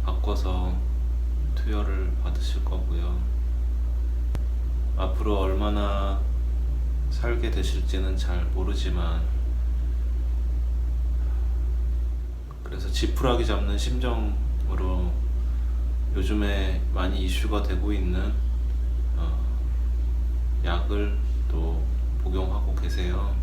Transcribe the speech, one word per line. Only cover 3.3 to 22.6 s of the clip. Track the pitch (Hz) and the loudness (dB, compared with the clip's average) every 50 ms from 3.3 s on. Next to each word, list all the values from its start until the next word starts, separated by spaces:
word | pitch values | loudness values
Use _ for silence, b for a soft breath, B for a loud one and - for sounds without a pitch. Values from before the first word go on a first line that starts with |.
| - - - - - - - - - - - - - - - - - - - - - - - - - - - - - - - - - | 0 0 0 0 0 0 0 0 0 0 0 0 0 0 0 0 0 0 0 0 0 0 0 0 0 0 0 0 0 0 0 0 0
앞으로 | 92 95 92 - - 101 104 104 | 0 0 0 0 0 0 0 2
얼마나 | 98 95 95 95 98 101 104 104 104 104 101 101 98 98 98 98 101 - - - - - - - - - - - - - - - - - - | 2 2 2 2 2 0 0 0 0 0 0 0 0 0 0 0 0 0 0 0 0 0 0 0 0 0 0 0 0 -2 -2 0 0 0 0
살게 | - - - 117 117 113 117 113 | 0 0 0 0 0 0 0 0
되실지는 | - - 92 92 - 95 92 - - 95 95 95 92 | 0 0 0 0 0 0 0 0 0 0 0 0 0
잘 | 90 - - 90 90 87 | 0 0 0 0 0 0
모르지만, | - - 92 90 95 101 - - 175 175 175 170 165 165 165 - - - - - - - - - - - - - - - - - - - - - - - - - - - - - - - - - - - - - - - - - - - - - - - - - - - - - - - - - - - - - - - - - - - - - | 0 0 0 0 0 0 0 0 0 0 0 0 0 0 0 0 0 0 0 0 0 0 0 0 0 0 0 0 0 0 0 0 0 0 0 0 0 0 0 0 0 0 0 0 0 0 0 0 0 0 0 0 0 0 0 0 0 0 0 0 0 0 0 0 0 0 0 0 0 0 0 0 -2 -2 -4 -6 -6 -8 -10 -12 -12 -12 -12 -10
그래서 | - - - - - | -8 -6 -4 -4 -2
지푸라기 | - - - - - - - 127 123 117 117 | 0 0 0 0 0 2 2 2 2 2 2
잡는 | 117 104 101 101 101 101 | 2 2 0 0 0 0
심정으로 | 104 - - 127 127 123 123 117 113 107 104 104 - - - - - - - 98 92 92 92 92 92 92 90 - - - - - B B B B B B B B B B - - - - - - | 0 0 0 0 0 0 0 0 0 0 0 0 0 -2 0 0 0 0 0 0 0 0 0 0 0 0 0 0 0 0 0 0 B B B B B B B B B B 0 0 0 0 0 0
요즘에 | 95 92 90 107 104 104 101 98 98 98 95 95 95 - - - | 0 0 0 2 0 0 0 0 0 0 0 0 0 0 0 0
많이 | 98 92 92 95 98 98 | 0 0 0 0 0 0
이슈가 | 92 90 - - - 107 101 92 | 0 0 0 0 0 0 0 0
되고 | 92 92 90 92 101 | 0 0 0 0 0
있는, | 104 98 92 90 90 92 92 - - - - - - - - - - - - - - - - - - | 0 2 2 0 0 0 0 0 0 0 0 0 0 0 0 0 0 0 0 0 0 0 0 0 0
어, | - 165 160 160 - - - - - - - - - - - - - - - - - - - - - - - - - - | 0 0 0 0 0 0 0 0 0 0 0 0 0 0 0 0 0 0 0 0 0 0 0 0 0 0 0 0 0 0
약을 | 85 85 82 - - 101 101 104 104 104 107 - - - - - - | 0 0 0 0 0 0 0 0 0 0 0 0 0 0 0 0 0
또 | - 80 82 - - - - - - - - - - - - | 0 0 0 0 0 0 0 0 0 0 0 0 0 0 0
복용하고 | 92 90 92 92 92 95 - | 0 0 0 0 0 0 0